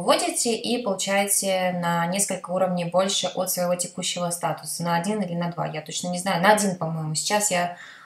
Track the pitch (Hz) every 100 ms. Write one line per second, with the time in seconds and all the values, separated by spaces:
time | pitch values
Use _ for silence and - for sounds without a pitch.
0 | 196 311 349 - 240 220 208 240 226 190
1 | 196 196 202 - 196 185 185 180 175 175
2 | 170 196 190 190 - 185 185 180 170 175
3 | 190 - 185 - 185 - 175 180 180 -
4 | 180 180 175 - 160 151 - - 170 170
5 | 185 214 180 170 170 165 156 156 160 160
6 | 180 180 196 175 190 214 202 180 160 160
7 | 156 156 - 208 208 180 175 - - -